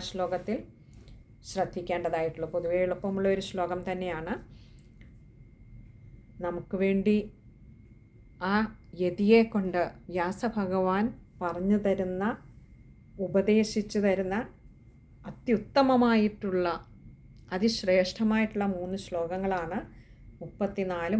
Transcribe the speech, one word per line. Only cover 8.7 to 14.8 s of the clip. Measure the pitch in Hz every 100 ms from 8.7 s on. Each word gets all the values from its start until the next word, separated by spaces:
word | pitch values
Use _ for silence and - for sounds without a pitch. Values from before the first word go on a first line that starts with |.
| - - 170
യതിയെ | 180 175 202 226 226
കൊണ്ട് | 214 185 175 170 - -
വ്യാസഭഗവാൻ | 175 175 196 233 214 185 190 185 190 233 - - -
പറഞ്ഞു | 175 175 190 208 202
തരുന്ന, | 190 185 185 208 285 - - - - - - - - 185
ഉപദേശിച്ചു | 190 196 214 214 220 208 214 202
തരുന്ന | 185 185 202 285 - - -